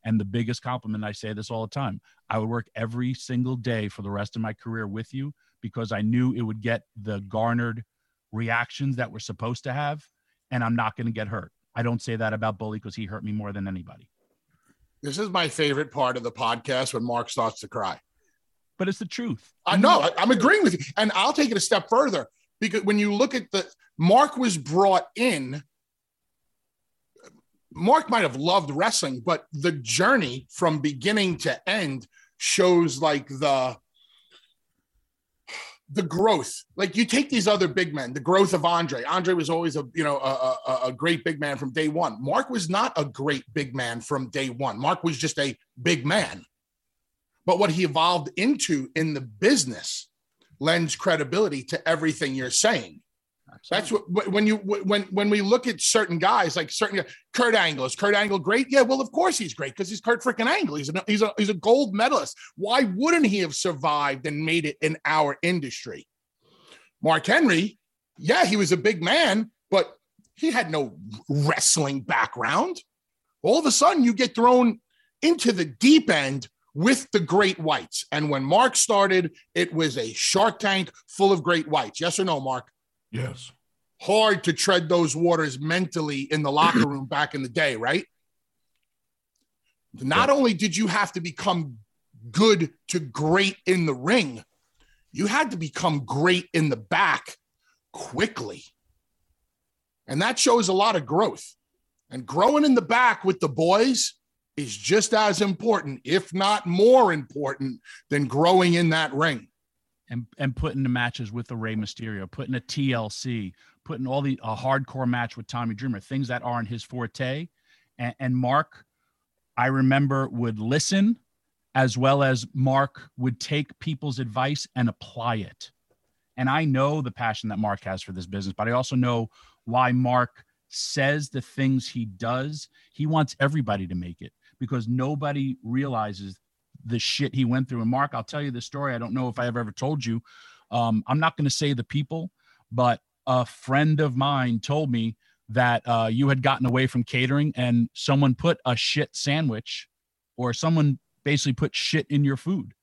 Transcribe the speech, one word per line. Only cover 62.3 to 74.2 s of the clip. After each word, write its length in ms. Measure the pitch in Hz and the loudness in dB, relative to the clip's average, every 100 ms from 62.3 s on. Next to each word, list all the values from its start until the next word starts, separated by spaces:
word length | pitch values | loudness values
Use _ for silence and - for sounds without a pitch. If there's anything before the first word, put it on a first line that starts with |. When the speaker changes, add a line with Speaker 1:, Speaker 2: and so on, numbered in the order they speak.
| - - - | -12 -20 -8
Speaker 2:
Why 260 | 202 247 | 0 2
wouldn't 440 | 247 185 294 339 254 | 2 0 2 4 4
he 120 | 196 | 2
have 160 | 170 | -2
survived 720 | 139 185 151 156 147 143 135 135 | -2 -4 -2 0 0 0 -2 -6
and 180 | 147 | -4
made 220 | 160 170 151 | -2 -2 -2
it 100 | - | -4
in 180 | 156 156 | -4 -2
our 340 | 147 156 147 139 | 0 2 2 0
industry? 640 | 170 180 135 - 123 90 - _ _ _ _ _ _ - _ _ | -2 -2 -4 -10 -12 -14 -18 _ _ _ _ _ _ -20 _ _
Mark 260 | 156 160 170 | 2 2 4
Henry, 520 | 269 294 165 202 - _ _ _ - | 4 6 4 2 -6 _ _ _ -10
yeah, 260 | 151 302 | 0 4
he 120 | 262 208 | 4 4
was 160 | 180 | 2
a 40 | 175 | 2
big 280 | 202 190 | 2 0
man, 480 | 165 285 302 202 220 _ _ | 0 4 4 2 -2 _ _
but 260 | 190 - - _ _ _ | 0 0 -6 _ _ _
he 160 | _ 320 | _ 0
had 180 | 240 170 | 0 0
no 300 | 156 131 - 110 107 - | -2 -4 -8 -16 -16 -4
wrestling 720 | 143 147 - - - 139 139 | 0 2 2 2 2 0 -2
background. 800 | 107 143 120 - 131 160 349 349 - _ _ _ _ _ | -2 -2 -2 -2 -2 0 0 -4 -14 _ _ _ _ _
All 160 | 170 277 | 2 4
of 80 | 311 | 4
a 60 | |
sudden, 300 | - 302 359 | 4 4 6
you 100 | 240 | 2
get 220 | 214 | 4